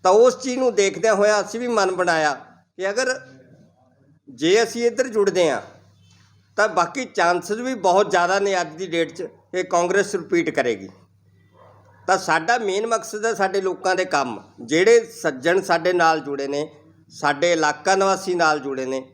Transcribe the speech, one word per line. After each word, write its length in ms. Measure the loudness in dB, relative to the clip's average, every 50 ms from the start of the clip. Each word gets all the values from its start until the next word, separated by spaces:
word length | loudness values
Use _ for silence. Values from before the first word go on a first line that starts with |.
ਤਾਂ 80 | _ 6
ਉਸ 320 | 6 8 6 6 4 0
ਚੀਜ਼ 160 | -6 -6 -4 0
ਨੂੰ 160 | 0 0 2
ਦੇਖਦਿਆਂ 400 | 2 0 0 0 0 0 0 2
ਹੋਇਆਂ 260 | 2 2 2 2 2
ਅਸੀਂ 200 | 0 -4 -8 -8
ਵੀ 80 | -6 -2
ਮਨ 220 | 0 0 0 0
ਬਣਾਇਆ 440 | 0 0 0 0 2 2 0 0 -2 -4 -10 -20 -20 _ _ _ _
ਕਿ 140 | -8 -6 -4
ਅਗਰ 300 | -2 -2 -2 -2 -4 -6 -10 -18 -20 -20 -20 _ -20 _ -20 _ _ _ _ _ _ _ _ _ _ _ _ -20
ਜੇ 320 | -10 -2 0 2 4 4
ਅਸੀਂ 240 | 2 0 -2 -2 -2
ਇੱਧਰ 220 | 0 0 0 -4 -2
ਜੁੜਦੇ 420 | 0 0 0 2 2 2 2 2
ਹਾਂ 120 | 0 -2 -6 -12 -20 -20 _ _ _ _ _ _ _ _ _ _ _ _ _ _ _
ਤਾਂ 120 | 0 0 2
ਬਾਕੀ 360 | 2 0 -2 0 -2 -8 -10
ਚਾਂਸਸ 460 | -6 -2 0 2 2 2 0 -2 -6
ਵੀ 240 | -6 -6 -4 -6 -6
ਬਹੁਤ 360 | 0 0 2 4 4 2 2
ਜ਼ਿਆਦਾ 280 | 2 2 2 2 0 0
ਨੇ 220 | 0 0 0 -2
ਅੱਜ 160 | -2 -4 -8
ਦੀ 100 | -12 -10
ਡੇਟ 260 | -4 -2 -2 -2 -2
'ਚ 100 | -4 -12
ਕਿ 400 | -12 -12 -14 _ _ _ -6 -6
ਕਾਂਗਰਸ 520 | -4 0 0 0 0 2 2 0 0 0 -4
ਰਿਪੀਟ 360 | -8 -4 -2 0 0 0 0
ਕਰੇਗੀ। 380 | -2 -2 0 0 -2 -4 -8 -18 -20 -20 _ _ _ _ _ _ _ _ _ _ _ -20 -20 -20 -20 -20 _ _ _ _ -2
ਤਾਂ 120 | 0 0 0
ਸਾਡਾ 400 | 2 0 0 0 2 0 0 0
ਮੇਨ 280 | 0 -2 -2 -2 -2
ਮਕਸਦ 400 | -2 -2 -2 -4 -6 -10 -4 -4
ਹੈ 80 | -4 0
ਸਾਡੇ 260 | 0 -2 0 0 -2
ਲੋਕਾਂ 360 | -2 -2 -6 -2 -2 -2 0
ਦੇ 80 | 0 -2
ਕੰਮ, 380 | -2 0 -2 -2 -2 -6 -12 -14 -20 _ -20
ਜਿਹੜੇ 440 | -8 -2 0 2 4 6 6 4 4
ਸੱਜਣ 560 | 0 -14 -6 -4 -4 -4 -2 0 0 0 2
ਸਾਡੇ 320 | 2 2 0 2 2 0
ਨਾਲ 280 | 2 4 4 4 2 2
ਜੁੜੇ 280 | -2 -6 -6 -6 -6 -4
ਨੇ, 200 | -4 -6 -6 -8 -10 -20 _ _ _ _ _ _
ਸਾਡੇ 440 | -14 -4 -2 -2 0 2 2 2
ਇਲਾਕਾ 420 | 2 2 2 0 0 -2 0 0 2
ਨਿਵਾਸੀ 400 | 2 2 2 0 -2 -2 -4 0
ਨਾਲ 260 | 2 2 2 2 0
ਜੁੜੇ 260 | -2 -6 -6 -6 -6
ਨੇ। 260 | -6 -6 -8 -8 -12